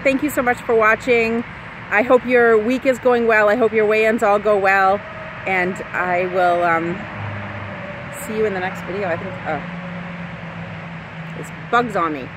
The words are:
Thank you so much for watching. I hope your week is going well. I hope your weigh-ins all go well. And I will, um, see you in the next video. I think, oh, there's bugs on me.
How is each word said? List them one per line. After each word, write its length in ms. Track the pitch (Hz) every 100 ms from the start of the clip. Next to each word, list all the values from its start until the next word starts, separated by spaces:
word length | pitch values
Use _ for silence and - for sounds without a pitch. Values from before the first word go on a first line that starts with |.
Thank 180 | 277 269
you 80 | 302
so 120 | 285
much 160 | 247 247
for 180 | - 226
watching. 640 | 214 220 - 233 226 233 - - - - -
I 100 | 302
hope 240 | 254 247 240
your 320 | 247 233 220
week 280 | 214 254 269
is 140 | 247
going 260 | 254 240 233
well. 220 | 214 208
I 80 | 220
hope 160 | 226
your 140 | 220 214
weigh-ins 360 | 214 220 220
all 160 | 220 208
go 200 | 208 208
well. 400 | 190 196 190 202 - - - - -
And 280 | 190 180 185 -
I 320 | - 180 180 185 180
will, 260 | 180 175 175
um, 340 | 165 170 185 - - - - - - - - - - - - -
see 80 | 220
you 100 | 214
in 80 |
the 60 | 190
next 220 | 185 180
video. 260 | 170 185 190
I 80 | 170
think, 180 | 185 180 -
oh, 140 | 156 - - - - - - 175 - 165 170 - 165 165 - - - - -
there's 360 | - - -
bugs 240 | 240 240 196
on 160 | 165
me. 160 | 151 123